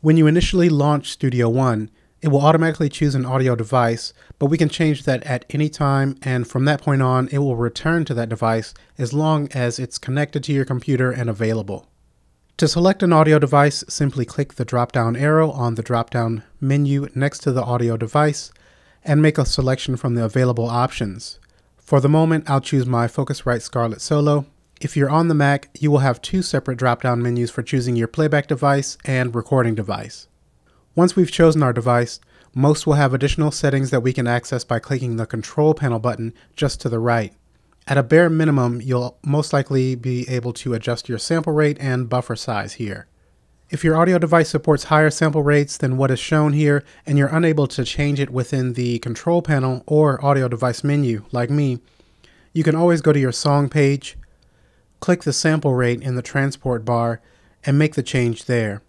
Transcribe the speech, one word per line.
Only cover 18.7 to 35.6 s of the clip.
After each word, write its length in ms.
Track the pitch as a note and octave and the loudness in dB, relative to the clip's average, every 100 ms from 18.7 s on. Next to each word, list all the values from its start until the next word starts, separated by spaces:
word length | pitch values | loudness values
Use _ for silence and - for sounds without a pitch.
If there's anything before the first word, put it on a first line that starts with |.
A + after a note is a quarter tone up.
| _ _ _ | _ _ _
and 180 | - D3 | 0 4
make 180 | D#3 D3+ | 4 2
a 80 | C3 | 0
selection 500 | - C3 C3 - B2+ | 0 0 -2 -4 -4
from 180 | C3 | -2
the 100 | A#2+ | -2
available 440 | A2+ C3 B2+ A#2 A#2 | 0 0 0 0 -2
options. 720 | A#2+ B2+ - G#2+ F#2+ - - _ _ _ _ | -2 -2 -2 -8 -8 -16 -18 _ _ _ _
For 220 | _ C#3 | _ 2
the 80 | C#3 | 4
moment, 400 | D#3 D#3+ D#3+ - | 4 4 2 0
I'll 120 | C#3 | -2
choose 260 | - C#3 B2 | 0 -2 0
my 220 | A#2+ A#2 | 0 0
Focusrite 540 | - C3 C#3+ - A#2+ | -2 -6 -4 -2 -4
Scarlett 380 | - B2 A#2 G#2+ | -4 -4 -2 -4
Solo. 460 | - D3+ D3 D3 C#3+ _ _ _ | -2 0 2 2 -2 _ _ _
If 160 | D3 - | -6 -2
you're 140 | C#3 | 2
on 160 | D#3 E3 | 2 2
the 80 | |
Mac, 340 | D3+ C#3+ C#3+ - - | 2 2 0 -4 -4
you 120 | D3+ | 2
will 80 | C#3+ | 4
have 240 | C3+ A#2 | 2 -2
two 180 | - F#3+ | -4 -4
separate 380 | F3 C#3 B2+ B2 | -2 -4 -4 -2
drop-down 420 | C3 A#2+ B2+ A#2+ | 0 0 0 0
menus 300 | A#2+ A#2+ A#2+ | 0 0 -2
for 140 | - | -4
choosing 320 | A2+ C3+ A#2+ A#2+ | -4 -2 0 0
your 100 | A2+ | -2
playback 400 | - D#3 D3 C#3 | 0 0 0 0
device 500 | C3+ C#3+ C#3 C#3 - | -2 0 0 -2 -10
and 300 | - C3 B2+ | -4 -2 -2
recording 400 | A#2 - C3+ A#2 | -4 0 2 2
device. 540 | A2 G#2 G2+ A2 - - _ _ _ _ _ _ | 0 -4 -8 -10 -18 -20 _ _ _ _ _ _
Once 220 | - F3+ - | 2 2 4
we've 140 | F3 | 0
chosen 320 | - E3 D#3 | 4 4 6
our 100 | C3+ | 2
device, 480 | A#2+ A#2 A#2+ A#2+ - _ _ _ | 0 0 0 0 -8 _ _ _
most 320 | B2+ C#3 D3+ - | 0 2 2 2
will 80 | |
have 200 | D3 C#3 | 2 2
additional 360 | C3 C#3 - D3+ | 0 -2 0 -2
settings 400 | - C#3+ C3+ C3+ | 0 -2 0 0
that 120 | C3 | 0
we 100 | B2 | 0
can 140 | C3 A#2+ | -2 0
access 360 | A#2+ - B2 | -2 -2 -8
by 160 | - A#2 | -4 -6
clicking 380 | - C3+ B2 A2+ | -4 -4 -4 -4
the 100 | A2 | -6
control 480 | A2+ - - | -8 -6 0